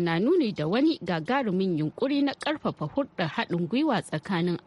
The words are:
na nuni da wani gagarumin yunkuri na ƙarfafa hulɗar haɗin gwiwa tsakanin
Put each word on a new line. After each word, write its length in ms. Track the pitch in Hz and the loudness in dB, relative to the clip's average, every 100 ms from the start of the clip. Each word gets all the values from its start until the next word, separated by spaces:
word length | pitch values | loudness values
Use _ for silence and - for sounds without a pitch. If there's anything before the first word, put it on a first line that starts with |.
na 140 | 170 165 | 2 2
nuni 340 | 233 370 226 | 2 4 2
da 140 | 156 151 | 0 0
wani 300 | 226 320 - | 2 2 2
gagarumin 800 | 180 165 156 277 220 180 190 156 | -2 -2 0 0 0 0 0 0
yunkuri 460 | 151 - 269 285 | -2 -2 0 2
na 100 | 277 | 0
ƙarfafa 560 | - 285 302 190 - 151 | 0 -4 -2 -4 -4 -4
hulɗar 400 | - 285 - 160 | -4 -4 -2 -4
haɗin 380 | - - 175 170 | -2 -2 -2 0
gwiwa 320 | 247 311 196 | 0 2 0
tsakanin 560 | - 151 - 175 175 170 | -2 -6 -2 0 0 -2